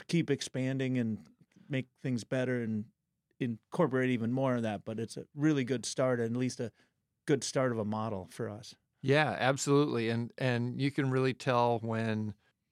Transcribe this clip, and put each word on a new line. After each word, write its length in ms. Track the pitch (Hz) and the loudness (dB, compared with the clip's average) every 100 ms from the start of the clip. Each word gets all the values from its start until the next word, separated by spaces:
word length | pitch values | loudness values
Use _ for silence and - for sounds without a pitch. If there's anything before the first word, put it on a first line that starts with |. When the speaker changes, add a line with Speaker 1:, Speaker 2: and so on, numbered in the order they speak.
| - | 0
Speaker 1:
keep 240 | 170 156 | 0 0
expanding 640 | 139 - 135 131 135 131 127 | -2 -4 -4 -2 -2 0 0
and 200 | 113 104 - _ _ _ - | 0 -4 -8 _ _ _ -6
make 200 | 135 123 _ | -6 -6 _
things 200 | 139 120 | -4 -4
better 380 | 101 131 123 123 | -2 -2 0 0
and 220 | 113 107 107 _ _ _ _ _ | 0 -2 -4 _ _ _ _ _
incorporate 720 | 131 110 _ - 151 127 127 | -4 -4 _ 0 2 2 2
even 200 | 123 117 | 0 0
more 220 | 127 135 | 0 0
of 80 | 123 | 0
that, 220 | 113 101 | -2 -4
but 160 | - 110 | -6 -6
it's 160 | 113 - | -6 -8
a 80 | - | -12
really 300 | 147 151 143 | 0 2 4
good 200 | 123 123 | 2 -2
start, 360 | - - 127 123 | -2 0 2 2
and 160 | 113 123 | 0 0
at 20 | |
least 220 | 127 - | -2 -2
a 100 | 117 - _ _ _ _ - | -8 -10 _ _ _ _ 0
good 160 | 143 | 0
start 300 | - 143 127 | 2 0 0
of 60 | 113 | 0
a 60 | |
model 440 | 104 107 110 98 90 | -2 -2 -2 -6 -8
for 180 | - 110 | -8 -8
us. 280 | 104 110 - _ _ | -8 -14 -20 _ _
Speaker 2:
Yeah, 340 | 131 143 147 92 | 2 4 4 2
absolutely. 720 | 123 139 143 143 147 120 113 | 2 2 4 4 4 2 0
And, 240 | 117 120 - | 0 -2 -2
and 420 | 131 120 120 123 | 0 0 -2 -2
you 100 | 139 | -2
can 180 | 143 135 | 0 0
really 240 | 131 131 | 2 0
tell 440 | - - 123 120 117 | 0 0 2 4 2
when, 540 | 113 113 113 107 107 - _ _ _ | 0 -2 0 -2 -4 -8 _ _ _